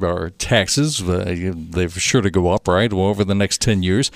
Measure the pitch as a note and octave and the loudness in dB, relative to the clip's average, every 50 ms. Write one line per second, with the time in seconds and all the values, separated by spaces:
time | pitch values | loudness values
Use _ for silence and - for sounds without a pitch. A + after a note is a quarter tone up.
0 | F#2 F2 F2 F2 E2+ E2+ - - - - B2+ A2 F#2+ - - C#3 D3 D#3 D3 - | 0 -2 -2 -2 -4 -6 -8 -8 -2 0 2 2 2 2 0 0 0 0 -2 -2
1 | F#2+ F2+ F2+ F2+ F#2+ F#2 F2+ F2 F2+ F#2 F2+ E2 D#2+ E2 E2 F2+ F2+ E2+ E2+ F2+ | -2 0 0 0 0 -2 -4 -4 -4 -4 -4 -6 -8 -6 -4 -2 -2 -2 -2 -4
2 | - - - C3 G2 G2+ E2+ F#2 F2 F2 F2+ G#2+ - - F2+ F#2 A2 A#2 G#2 F#2 | -2 0 2 2 2 2 2 2 2 2 2 0 2 2 2 2 2 2 2 0
3 | F#2+ G2+ G#2 G2 G#2 F#2 G2 G2+ G2+ F#2 - - - B2 G#2+ F#2+ F2+ F#2 F#2 A2+ | 0 0 0 0 0 0 2 2 0 0 0 -2 0 0 0 2 2 2 2 2
4 | - - - | 0 -2 -4